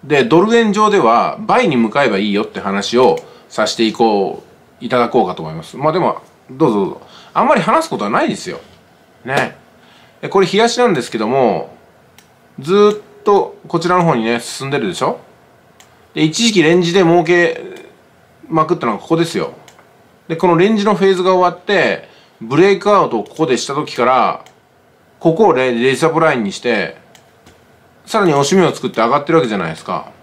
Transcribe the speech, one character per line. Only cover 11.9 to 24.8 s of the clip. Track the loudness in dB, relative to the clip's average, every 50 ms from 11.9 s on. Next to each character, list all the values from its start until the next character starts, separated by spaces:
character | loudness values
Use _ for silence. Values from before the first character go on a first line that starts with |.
| _ _ _ _ _ -20 _ _ _ _ _ _ _ -14
ず | -4 0 4 4 4 4 2 0
っ | -8 -18 -20 -6 0
と | 2 2 2 2 -2 -8 -18 _ -6
こ | -4 -4
ち | 0 0
ら | 0 2
の | 2
方 | 2 0
に | 0 0
ね、 | -2 -2 -4
進 | -4 -10 -12 -12 -8 -6
ん |
で | -4 -4
る | -4 -4
で | -4
し | -2 -4
ょ？ | -4 -4 -6 -12 -20 _ _ _ _ _ _ _ _ _ _ -20 _ _ _ _ _ _
で、 | -2 -2
一 | -2 0 0 0 2
時 | 2
期 | 4 4
レ | 4 4
ン | 4
ジ | 2 2 2
で | 2 4
儲 | 4 4 2 2
け | 2 2 2 2 0 -2 -6 -12 -14 -16 -18 -20 -20 -20 _ _ _ _ _ _ _ _ _ -14 -4
ま | -2 -2 0
く | 0 -2
っ | -2
た | -2
の | -4 -4
が | -6
こ | -4 -2
こ | 0 0
で | 0
す | -2 -2 -6
よ。 | -6 -6 -10 -16 -20 -20 -20 _ -20 _ _ _ _ _ _ _ _ -10
で、 | -6
こ | 0 2 2
の | 4 4
レ | 4 2
ン | 2 0
ジ | 0
の | 0 0
フ | 2 2
ェ | 2
ー | 2
ズ | 2 2
が | 0 2
終 | 2 2 0 -2
わ | -4
っ | -6
て、 | -2 0 0 2 0 -2 -4 -8 -16 -20 -20 -20 _ _ _
ブ | -8 -4 2 4
レ | 4 4 4
イ | 2
ク | 2 2
ア | 2 2 2
ウ | 0
ト | -2 -6
を | -6
こ | -8 -4
こ | -4 0
で | 0 0 -2
し | -2
た | -6 -6
時 | -6 -6 -8 -4
か | -2 0
ら、 | 2 2 2 2 0 -2 -6 -12 -20 _ _ _ _ _ _